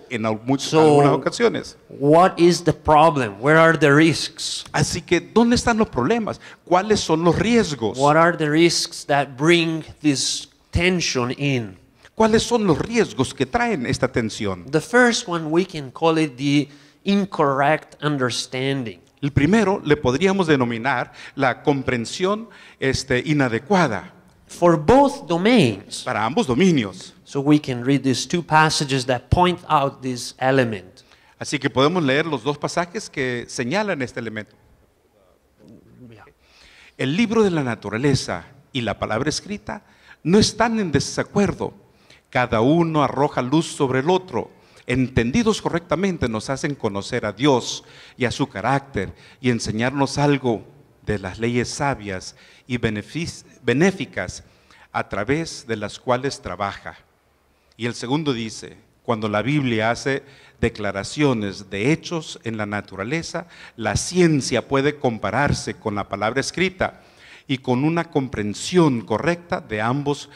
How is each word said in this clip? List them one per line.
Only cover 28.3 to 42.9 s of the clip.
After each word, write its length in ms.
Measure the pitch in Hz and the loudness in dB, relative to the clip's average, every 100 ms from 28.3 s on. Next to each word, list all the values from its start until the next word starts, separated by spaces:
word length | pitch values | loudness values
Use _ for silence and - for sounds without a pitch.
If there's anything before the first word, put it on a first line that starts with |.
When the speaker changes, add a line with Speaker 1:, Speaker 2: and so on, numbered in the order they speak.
| 175 | -6
Speaker 2:
passages 640 | - 156 160 - 143 135 123 | 0 4 4 2 -2 -2 0
that 240 | 123 - | -4 0
point 320 | - 180 175 - | 2 2 0 0
out 320 | 151 139 139 | 0 0 -4
this 340 | 131 123 - - | -8 -8 -10 -4
element. 640 | 131 135 123 104 92 - _ _ _ - | 2 2 2 -2 -10 -20 _ _ _ -16
Speaker 1:
Así 180 | 117 147 | -8 -4
que 120 | 139 | -2
podemos 340 | 123 139 180 | 2 2 2
leer 220 | 143 135 165 | 0 0 0
los 180 | 143 | -4
dos 140 | 113 143 | -4 -6
pasajes 520 | 156 - 175 208 - | -4 -4 -6 -6 -12
que 360 | - 131 120 117 | -6 -4 -6 -8
señalan 540 | - 120 180 214 160 | -8 -4 -2 -2 -4
este 180 | 123 - | -6 -8
elemento. 380 | 113 107 101 _ _ _ _ _ _ 104 92 98 _ _ 107 113 _ 120 123 | -10 -10 -12 _ _ _ _ _ _ _ _ _ _ _ -20 -20 _ -20 -20
Speaker 2:
Yeah. 140 | 107 - _ _ _ - - - - | -20 -20 _ _ _ -20 -20 -18 -4
Speaker 1:
El 180 | 131 165 | -2 0
libro 280 | 233 226 | 2 4
de 80 | 208 | 2
la 120 | 165 | 2
naturaleza 840 | 131 110 101 104 143 131 - 92 82 - _ | -2 -4 -6 -2 0 0 -2 -8 -10 -20 _
y 80 | 135 | -6
la 180 | 113 95 | -4 -4
palabra 300 | 107 107 143 | -2 -2 -2
escrita 540 | - - 202 - 208 _ _ _ - | -6 -8 -12 -10 -14 _ _ _ -10
no 160 | - 196 | 2 4
están 440 | - - 226 220 | 4 0 -2 0
en 100 | 185 | 0
desacuerdo. 840 | 143 - - 123 - 196 139 98 - _ _ _ - _ | -2 -2 -6 -4 0 0 -2 -8 -10 _ _ _ -20 _
Cada 300 | 131 123 113 | -2 0 2
uno 460 | 120 165 165 | 4 4 2